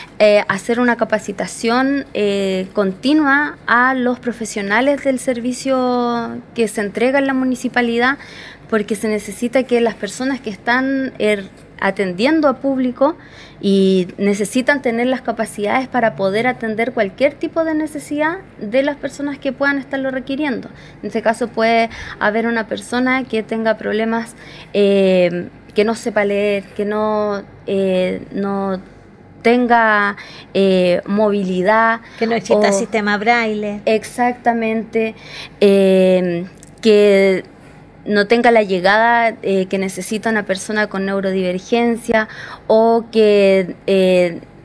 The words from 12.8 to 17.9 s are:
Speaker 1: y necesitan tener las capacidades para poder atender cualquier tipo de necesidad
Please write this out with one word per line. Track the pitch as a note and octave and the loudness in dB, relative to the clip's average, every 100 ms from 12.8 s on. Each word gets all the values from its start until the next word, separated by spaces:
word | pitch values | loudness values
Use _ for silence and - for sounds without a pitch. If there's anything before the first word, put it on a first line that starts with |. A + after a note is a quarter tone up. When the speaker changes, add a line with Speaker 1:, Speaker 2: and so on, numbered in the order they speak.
| B3+ A#3+ C#4 F4 - - - - | -2 0 -2 -2 -12 -20 -20 -6
Speaker 1:
y | G3+ G3 F#3+ F#3+ F3+ - | 0 2 4 2 0 -2
necesitan | G3+ G3+ G3+ B3+ B3+ C#4+ | -2 0 -2 -2 0 0
tener | B3+ A#3 B3 | 0 -2 -2
las | B3+ | -2
capacidades | - A3 G#3+ - G3+ A#3+ B3+ | -4 -6 -6 -4 -2 -2 -2
para | B3 A3+ D3 | -2 -2 0
poder | G3 G3+ B3 | -2 0 -2
atender | B3 A3+ G#3+ A#3 | -4 -6 -4 -4
cualquier | A#3 G3+ F#3+ C4 - | -2 -4 0 -2 0
tipo | E4 E4 | -6 -2
de | D#4+ D#4 | -2 -2
necesidad | D#4 | -4